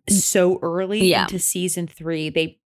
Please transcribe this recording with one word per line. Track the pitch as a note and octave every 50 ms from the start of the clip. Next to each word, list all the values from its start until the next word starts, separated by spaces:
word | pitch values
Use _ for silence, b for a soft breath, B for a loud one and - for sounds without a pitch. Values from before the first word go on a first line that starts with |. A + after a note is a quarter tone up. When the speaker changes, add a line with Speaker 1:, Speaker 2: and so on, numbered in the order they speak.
| _ -
Speaker 1:
so | G3+ F#3+ - - - G3 F3+ F3+ F#3 -
early | E3 E3+ E3 F#3 F#3+ F#3 G#3 A3 F#3+ F3+
Speaker 2:
Yeah. | D#3+ G#2
Speaker 1:
into | - - F#3+ F3+
season | - - - F3+ F3+ F3 - F3+ E3+
three, | - - - D#3 E3 E3 D#3 D#3 D#3
they, | - D#3+ D#3+ D#3 - _ _